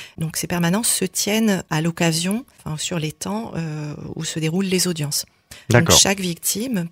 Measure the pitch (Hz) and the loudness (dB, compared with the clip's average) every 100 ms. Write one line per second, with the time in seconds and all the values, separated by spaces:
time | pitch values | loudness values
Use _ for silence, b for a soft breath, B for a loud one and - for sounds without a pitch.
0 | B B 160 - 170 175 170 202 240 - | B B -6 -4 -4 0 2 2 0 0
1 | 190 - 208 214 220 185 - 156 165 165 | -2 -2 0 2 4 2 0 0 0 2
2 | 170 160 180 220 - - 151 151 - 175 | 2 2 0 -4 -6 -12 -8 -6 -4 -4
3 | 156 - 190 208 233 170 160 151 147 147 | -4 -6 -6 -6 -6 -6 -6 -6 -8 -8
4 | 151 - 160 165 156 180 196 185 180 165 | -10 -8 -6 -4 -2 0 0 0 0 -2
5 | 143 - - _ - B B 120 160 - | -4 -4 -6 _ -20 B B 6 8 6
6 | - 196 180 165 - 196 262 202 170 | 6 2 -2 -4 -4 -4 -2 -2 -4